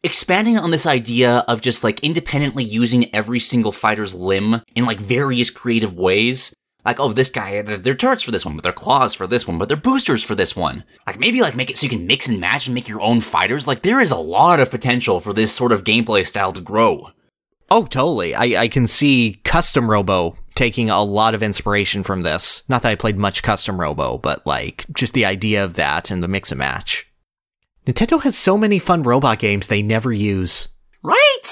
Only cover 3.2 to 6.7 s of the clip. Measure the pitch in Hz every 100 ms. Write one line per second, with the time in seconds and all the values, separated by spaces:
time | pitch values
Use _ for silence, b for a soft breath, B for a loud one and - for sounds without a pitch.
3.2 | 107 120 - 120 110 - 110 107 101 92
4.2 | 92 95 104 113 - - 123 104 101 123
5.2 | 139 123 120 - 123 117 107 87 92 98
6.2 | 117 131 - - _